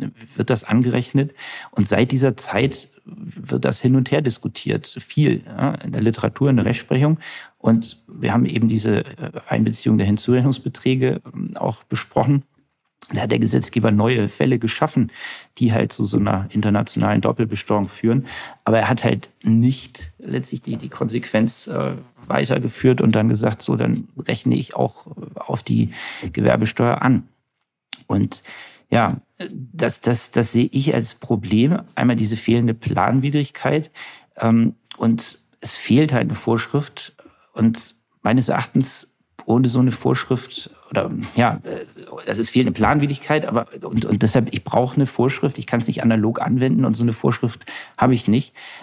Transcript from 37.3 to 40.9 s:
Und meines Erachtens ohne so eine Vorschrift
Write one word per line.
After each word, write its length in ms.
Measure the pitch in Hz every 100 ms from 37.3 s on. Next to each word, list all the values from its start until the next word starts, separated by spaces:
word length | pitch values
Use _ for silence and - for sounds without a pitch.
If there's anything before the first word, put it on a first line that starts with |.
| _ _
Und 420 | - 113 113 - - _ _
meines 260 | - 123 123
Erachtens 680 | - - 147 131 - - _ _ - -
ohne 220 | 117 127
so 120 | 123
eine 100 | 127
Vorschrift 800 | 117 131 131 - 123 - - - - -